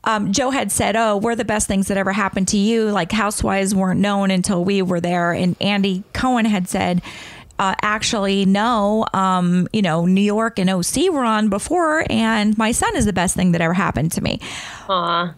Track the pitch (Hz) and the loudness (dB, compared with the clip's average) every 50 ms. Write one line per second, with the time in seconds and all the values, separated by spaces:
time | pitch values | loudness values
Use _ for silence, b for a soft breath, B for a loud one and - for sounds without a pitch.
0 | - 220 220 214 208 - 196 - 254 262 262 277 - 196 - - 233 - 202 226 | 0 0 -2 0 0 0 0 0 0 0 0 -2 -2 -2 -2 0 0 0 2 2
1 | 233 220 208 202 208 233 233 226 233 214 214 214 - - 208 190 196 - 202 196 | 2 2 2 0 0 0 -2 -2 -2 -2 -2 -2 -2 0 0 0 0 0 0 0
2 | 190 196 196 214 202 190 - 202 190 185 - 208 196 220 233 226 220 214 208 196 | 0 0 0 0 -2 -2 0 -2 -2 0 2 2 2 2 2 2 2 2 0 -2
3 | 165 170 - 214 208 208 214 - - 214 190 196 196 190 214 190 190 185 180 175 | -2 0 0 0 0 0 -2 -2 -2 0 0 0 0 0 2 2 2 2 2 2
4 | 196 208 202 196 202 190 190 180 185 - 208 175 175 196 202 196 185 180 185 170 | 2 2 2 0 0 2 0 0 0 0 0 0 0 2 2 0 2 0 0 0
5 | 170 175 175 175 175 170 175 - 185 180 165 - - 196 208 202 196 196 185 185 | 0 0 0 0 0 0 0 0 0 0 0 0 0 0 0 2 2 0 0 -2
6 | 202 - - - - 254 254 233 220 226 214 190 180 - - 190 190 180 180 175 | -6 -8 -6 -2 0 0 2 2 2 2 0 0 -2 -2 -2 -2 0 0 0 -2
7 | B B B B B B B B B B - - 202 190 - - - 208 214 220 | B B B B B B B B B B -4 -2 -2 0 0 0 0 -2 -2 0
8 | 214 - - 214 196 196 196 196 196 190 196 202 214 240 247 214 202 202 214 220 | -2 -2 -2 0 0 0 2 2 4 4 4 2 2 2 2 2 2 2 2 0
9 | 226 - - 190 190 190 185 180 180 175 180 180 175 - - 220 202 175 156 165 | 0 0 0 0 2 2 2 2 2 2 2 0 0 0 0 0 0 0 0 0
10 | 170 180 185 190 202 208 202 220 226 233 226 - 185 185 190 180 170 - - 254 | 2 2 2 2 2 2 0 0 -2 -2 -2 0 0 0 0 0 -2 -2 -2 0
11 | 320 392 339 277 247 226 220 214 220 220 196 - - - 311 359 339 311 302 320 | 0 0 0 0 0 0 0 2 2 0 0 -2 -2 -2 0 0 2 2 0 0
12 | - - - 226 226 220 226 220 208 214 214 214 220 214 240 - 381 466 440 311 | 0 0 0 0 2 2 0 2 2 0 2 2 0 0 0 0 0 0 0 0
13 | 233 208 180 190 175 185 - - 185 180 175 165 170 160 170 185 180 165 - - | 0 0 2 0 0 0 0 0 2 2 2 2 2 0 2 0 0 0 0 -2
14 | 143 165 - - - - - - B B B B B B B B B - 196 180 | -2 -2 -2 -4 -4 -4 -4 -6 B B B B B B B B B -4 -2 -2
15 | 170 170 175 170 175 175 156 | 0 0 0 0 -2 -2 -4